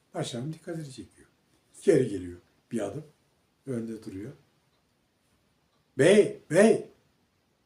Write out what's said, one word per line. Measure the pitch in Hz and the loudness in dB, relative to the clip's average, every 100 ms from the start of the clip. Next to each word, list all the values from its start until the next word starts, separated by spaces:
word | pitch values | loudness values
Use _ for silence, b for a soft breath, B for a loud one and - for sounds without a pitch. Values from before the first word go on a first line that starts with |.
| _ | _
Paşanın | 180 139 117 143 | -10 -10 -8 -10
dikkatini | 160 - 160 147 | -12 -12 -12 -14
çekiyor. | 127 95 _ _ _ _ _ _ - | -18 -20 _ _ _ _ _ _ -2
Geri | - 151 123 | 2 4 2
geliyor | 95 90 87 _ _ _ | -6 -10 -14 _ _ _
bir | 113 | -8
adım. | 101 139 156 _ _ _ _ _ 139 | -8 -10 -16 _ _ _ _ _ -10
Önde | 120 113 107 | -10 -8 -12
duruyor. | 110 95 117 151 _ _ _ _ _ _ _ _ _ _ _ _ _ _ _ - | -14 -14 -16 -18 _ _ _ _ _ _ _ _ _ _ _ _ _ _ _ 2
"Bey, | 156 208 175 - _ | 6 6 4 -2 _
bey, | 160 220 - - _ _ _ _ _ _ _ | 4 4 4 -4 _ _ _ _ _ _ _